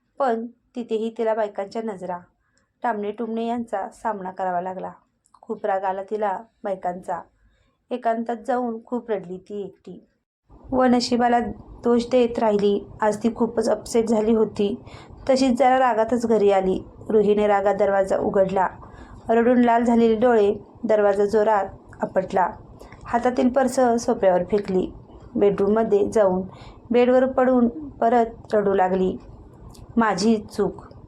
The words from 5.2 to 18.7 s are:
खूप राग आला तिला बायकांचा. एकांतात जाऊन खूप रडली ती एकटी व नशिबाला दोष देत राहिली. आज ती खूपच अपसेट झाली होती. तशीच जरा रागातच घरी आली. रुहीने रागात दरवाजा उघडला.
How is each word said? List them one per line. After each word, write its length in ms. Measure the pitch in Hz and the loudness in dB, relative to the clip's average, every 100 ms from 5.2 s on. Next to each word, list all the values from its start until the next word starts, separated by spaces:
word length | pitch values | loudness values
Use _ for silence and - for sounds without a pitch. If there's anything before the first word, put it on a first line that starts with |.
| _ _ | _ _
खूप 240 | - 214 214 | -12 -8 -4
राग 180 | 190 | -2
आला 180 | 190 190 | -2 -6
तिला 360 | 190 214 214 185 226 _ | -6 -4 -4 -6 -10 _
बायकांचा. 560 | 208 190 185 180 185 170 - _ _ _ _ _ - | -8 -6 -6 -8 -8 -10 -10 _ _ _ _ _ -10
एकांतात 460 | 247 247 226 226 233 233 | -6 -2 -2 -4 -6 -4
जाऊन 380 | 247 247 226 | -4 -4 -6
खूप 260 | 226 240 233 | -8 -8 -4
रडली 260 | 202 170 185 | -6 -6 -14
ती 260 | - 208 | -12 -12
एकटी 440 | 185 - - - - _ _ _ _ - - | -12 -14 -20 -20 -20 _ _ _ _ -20 -6
व 120 | 254 | 0
नशिबाला 560 | 254 247 240 240 240 240 208 - - - | 4 2 2 0 2 2 -2 -8 -16 -6
दोष 200 | 240 240 233 | 0 0 2
देत 260 | 254 240 233 | 2 2 0
राहिली. 480 | 226 208 202 202 - - | 0 2 2 0 -4 -4
आज 220 | 214 208 | -2 0
ती 120 | 233 | -2
खूपच 340 | 226 226 226 220 | -2 -2 -2 -2
अपसेट 400 | 214 - 233 220 | -2 -2 -2 0
झाली 260 | 226 214 | 0 2
होती. 460 | 226 214 - 202 240 - - - - - | 2 0 -2 -4 -4 -12 -20 -20 -8 -2
तशीच 280 | 262 269 240 | 2 2 2
जरा 200 | 254 262 | 2 4
रागातच 480 | 254 214 220 240 233 | 2 0 0 0 2
घरी 240 | 220 202 | 2 4
आली. 320 | 196 185 185 - - - | 4 2 -2 -6 -14 0
रुहीने 380 | 214 202 208 208 | 2 4 2 2
रागात 280 | 202 202 | 2 2
दरवाजा 440 | 190 202 196 190 190 | 0 2 2 0 0
उघडला. 500 | - 202 190 190 185 | 0 0 0 0 -2